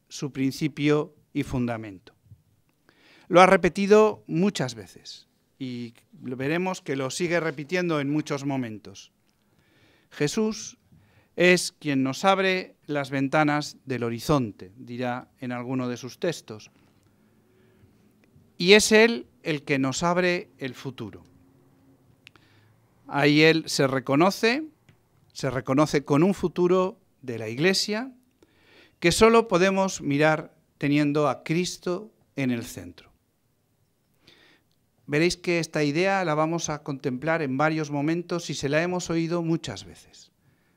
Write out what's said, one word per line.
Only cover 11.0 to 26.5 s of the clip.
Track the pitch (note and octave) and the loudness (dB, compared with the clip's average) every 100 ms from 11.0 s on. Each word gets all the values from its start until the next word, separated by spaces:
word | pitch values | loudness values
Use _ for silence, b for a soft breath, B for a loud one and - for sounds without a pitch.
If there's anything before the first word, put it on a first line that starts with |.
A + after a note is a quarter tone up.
| b b b | b b b
es | - F3 F3+ - | 2 4 4 0
quien | - D3+ C3+ | -6 -4 -2
nos | C3 C3 | -2 0
abre | G3 F#3+ F#3+ F#3 F#3+ _ - | 2 2 2 -2 -6 _ -8
las | C#3+ C3 | -6 -4
ventanas | C#3 C3+ D3+ D3+ D3 D3 - | -4 0 2 2 0 -4 -12
del | - B2 | -8 -6
horizonte, | A#2 A#2 - D3 A2+ - F#2 A2+ | -4 -4 0 0 0 -8 -20 -20
dirá | A#2+ A#2+ B2 B2 B2+ _ | -14 -8 -6 -6 -10 _
en | B2+ | -10
alguno | B2 B2 C3 B2 | -10 -6 -4 -4
de | A#2+ | -8
sus | B2 - | -12 -6
textos. | C3+ C3 - G#2+ - _ b b b b b b b b b b b _ _ _ _ _ _ - | -4 -4 -12 -18 -20 _ b b b b b b b b b b b _ _ _ _ _ _ -2
Y | F3 | 6
es | G#3 - | 6 6
Él | A3 A3+ A#3 - _ | 6 4 2 -10 _
el | E3+ D3 | -6 -6
que | C#3+ C#3 | -2 -2
nos | C3+ C3 | -2 -2
abre | F3 F3 F3+ F3+ - _ | -2 0 0 -2 -8 _
el | C3 | -12
futuro. | A#2+ C#3 A#2+ G#2+ F#2 E2 _ _ _ _ _ _ _ _ _ - b b b b b _ _ - | -10 -14 -12 -14 -16 -20 _ _ _ _ _ _ _ _ _ -20 b b b b b _ _ -8
Ahí | C#3+ D3 D3 | 0 4 6
Él | D#3+ D#3+ - | 6 4 0
se | - C#3 | 0 0
reconoce, | C3 B2 C#3 F#3 - A3+ C4+ D#4 _ _ _ _ _ _ | 0 0 2 2 2 0 0 -6 _ _ _ _ _ _
se | - C#3 | -8 -6
reconoce | B2+ B2+ C3 D3+ D3+ | -4 0 2 2 0
con | C#3 C#3+ | 2 4
un | F3+ | 4
futuro | F#3+ F3+ | 2 -4